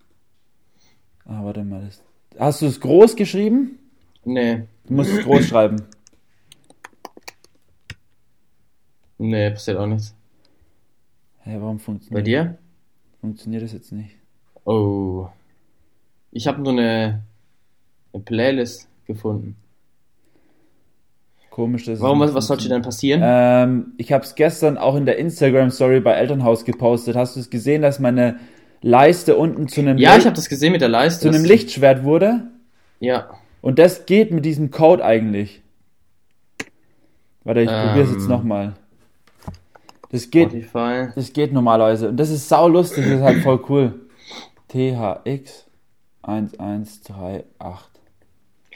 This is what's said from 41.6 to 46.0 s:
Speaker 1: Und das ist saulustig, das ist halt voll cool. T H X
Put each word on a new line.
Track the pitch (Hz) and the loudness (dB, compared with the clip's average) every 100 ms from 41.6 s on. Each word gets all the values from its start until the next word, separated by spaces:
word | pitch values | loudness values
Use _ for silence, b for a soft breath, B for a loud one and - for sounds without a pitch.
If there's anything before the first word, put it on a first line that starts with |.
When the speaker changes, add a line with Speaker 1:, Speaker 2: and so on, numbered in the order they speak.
| 120 113 110 113 110 | 2 4 2 0 -2
Speaker 1:
Und | 123 | -2
das | 151 | -4
ist | 151 - | -4 0
saulustig, | 156 170 170 175 - | 4 4 4 2 0
das | 135 | 0
ist | 135 | 2
halt | 135 165 | 2 2
voll | 143 127 - | 2 0 0
cool. | 143 127 - - B B B B _ _ | 0 0 -4 -18 B B B B _ _
T | 127 131 123 | -4 -4 -2
H | 107 - | -6 -6
X | - 139 135 - _ _ _ _ | -8 -10 -12 -20 _ _ _ _